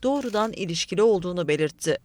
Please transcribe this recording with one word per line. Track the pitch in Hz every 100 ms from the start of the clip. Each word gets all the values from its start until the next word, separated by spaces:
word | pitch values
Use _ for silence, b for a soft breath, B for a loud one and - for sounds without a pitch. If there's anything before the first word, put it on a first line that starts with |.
doğrudan | 254 285 247 208 220
ilişkili | - 185 165 - 175
olduğunu | 220 202 175 180 156
belirtti. | 151 151 - - 151